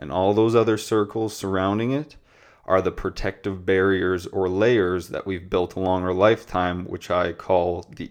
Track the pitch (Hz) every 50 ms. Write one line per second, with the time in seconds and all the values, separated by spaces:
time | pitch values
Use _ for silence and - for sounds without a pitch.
0 | 76 73 71 92 95 98 104 107 110 117 113 117 113 113 107 107 - - 113 107
1 | 104 104 - 113 110 110 - - - 95 98 95 92 98 101 107 117 123 135 143
2 | 151 - - - _ _ _ _ _ - _ _ _ - 92 95 92 92 - -
3 | - 95 87 - - 98 - - - 104 95 92 90 95 95 92 95 98 98 92
4 | 90 90 92 90 92 - - 98 95 92 92 98 107 120 123 110 92 87 92 90
5 | 82 - - - - 98 95 87 90 92 101 92 90 87 - 95 92 92 92 90
6 | 90 92 92 92 98 110 113 110 - - - 90 90 90 87 90 90 90 90 90
7 | - - 90 90 90 87 85 - - - 95 90 87 90 87 87 85 - - 78
8 | 82 -